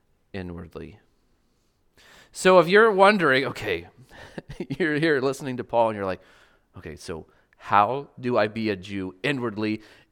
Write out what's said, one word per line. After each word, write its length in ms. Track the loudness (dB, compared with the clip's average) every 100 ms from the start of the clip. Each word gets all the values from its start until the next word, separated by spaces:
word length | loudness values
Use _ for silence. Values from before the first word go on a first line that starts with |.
| _ _ _
inwardly." 680 | -14 -12 -14 -16 -16 -18 -20 _ _ _ _ _ _ _ _ _ _ _ -20 _
So 300 | -2 4 6
if 80 | 6
you're 240 | 6 4
wondering, 540 | 6 6 6 2 2 0
okay, 420 | -6 -6 -6 -8 -20 -20 -20 -20
<laughs> 400 | -18 -16 -12 -8 -4
you're 200 | -2 0
here 220 | 2 2
listening 360 | 0 -4 -6 -8
to 80 |
Paul 240 | -2 0 0
and 80 | 0
you're 80 |
like, 160 | -4 -6 _ _ _ _ _ -18
"Okay, 160 | -16
so 320 | -14 -14 -14 -16 _ _ _
how 520 | 0 4 4 0 -10 -10
do 160 | -2 0
I 100 | 0
be 240 | -2 -4
a 60 | -4
Jew 400 | -6 -8 -8 -6
inwardly 600 | -6 -4 -6 -4 -4 -4 -10 -20 _